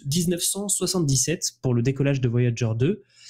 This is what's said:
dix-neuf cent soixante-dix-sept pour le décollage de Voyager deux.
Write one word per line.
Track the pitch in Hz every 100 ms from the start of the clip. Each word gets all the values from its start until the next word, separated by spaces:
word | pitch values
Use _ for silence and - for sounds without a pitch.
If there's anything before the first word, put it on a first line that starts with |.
dix-neuf | 139 160 175 170
cent | - 196 202
soixante-dix-sept | - 180 185 151 135 - 165 - -
pour | 135
le | 120
décollage | 120 135 139 139
de | 120
Voyager | 120 123 117 117 113
deux. | 131 214 - _